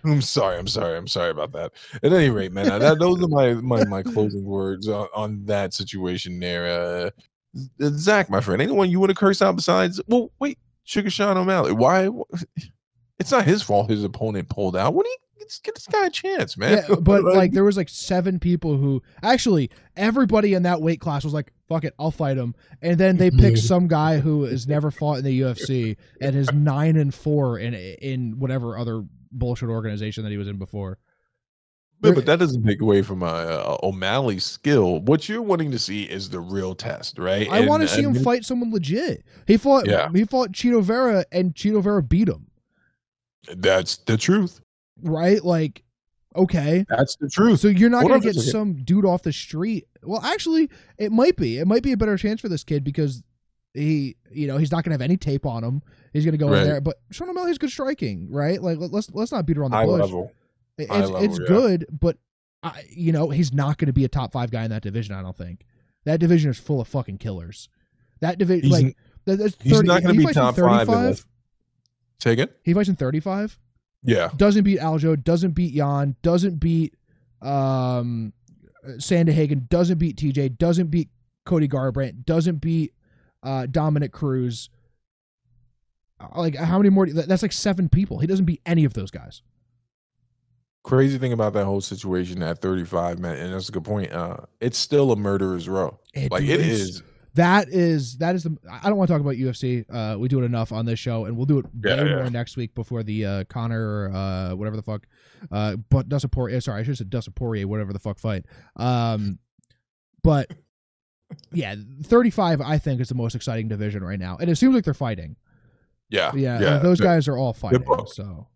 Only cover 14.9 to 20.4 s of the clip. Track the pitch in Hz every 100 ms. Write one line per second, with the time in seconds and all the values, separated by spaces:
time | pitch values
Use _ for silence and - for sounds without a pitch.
14.9 | 269 480 508 _ _ 427 - - 453 -
15.9 | 427 381 - 381 381 - - 101 208 -
16.9 | 202 170 202 180 190 185 190 196 196 165
17.9 | - - 185 180 185 175 175 165 143 139
18.9 | 135 _ _ - 247 254 175 123 _ _
19.9 | - 208 226 240 220